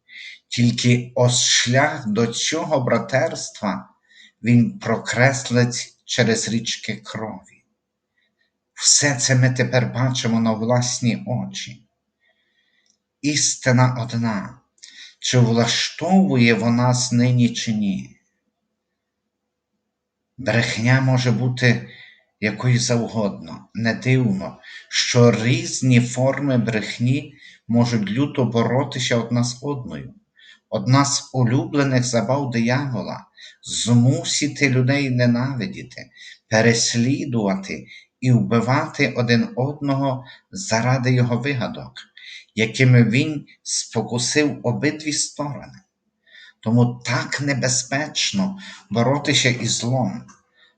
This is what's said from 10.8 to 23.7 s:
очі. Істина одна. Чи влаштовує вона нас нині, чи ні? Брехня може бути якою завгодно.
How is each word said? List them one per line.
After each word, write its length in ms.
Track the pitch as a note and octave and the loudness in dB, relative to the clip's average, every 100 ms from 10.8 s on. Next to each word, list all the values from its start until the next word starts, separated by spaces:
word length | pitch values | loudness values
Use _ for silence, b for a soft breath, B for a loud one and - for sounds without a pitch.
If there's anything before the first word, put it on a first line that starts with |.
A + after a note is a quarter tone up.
| B2 - A#2+ G2 - | 0 -2 -2 -2 -4
очі. 580 | B2+ - - - - _ _ _ _ _ _ _ _ _ _ _ _ _ _ | -6 -6 -10 -12 -16 _ _ _ _ _ _ _ _ _ _ _ _ _ _
Істина 760 | C#3 C#3+ - - C3 B2+ B2+ B2 | -4 0 -2 -2 2 4 4 2
одна. 540 | A2+ A#2 A#2 G2+ F#2+ - _ _ B B B B | -4 -2 -2 -2 -6 -14 _ _ B B B B
Чи 200 | - B2+ | 0 4
влаштовує 1120 | A2+ A#2 A#2 - - - E3 F#3+ F#3 C3 A#2 | 4 4 2 0 -4 -4 2 4 4 4 4
вона 340 | G#2+ A#2 A#2+ B2+ | 4 2 2 2
нас 240 | B2 - | 0 0
нині, 380 | A#2+ B2+ B2 A#2+ | 2 2 4 2
чи 240 | - - | 0 -4
ні? 440 | G#2+ G2+ F#2 B1+ _ _ _ _ _ _ _ _ _ _ _ _ _ _ _ _ _ _ _ _ _ _ - | -2 -2 -4 -8 _ _ _ _ _ _ _ _ _ _ _ _ _ _ _ _ _ _ _ _ _ _ -10
Брехня 640 | G#2 A#2 - - A#2 C3 | -2 0 0 0 2 2
може 300 | C3 B2+ B2 | 4 2 2
бути 580 | G#2 B2+ - B2 G#2 B B B B B - | 0 -2 0 2 2 B B B B B -6
якою 400 | G#2 G2 B2+ A#2+ | -4 -2 0 0
завгодно. 880 | - A#2 A2 A2+ G2+ F#2+ D#2+ - - | 0 -2 -2 -4 -4 -6 -14 -16 -14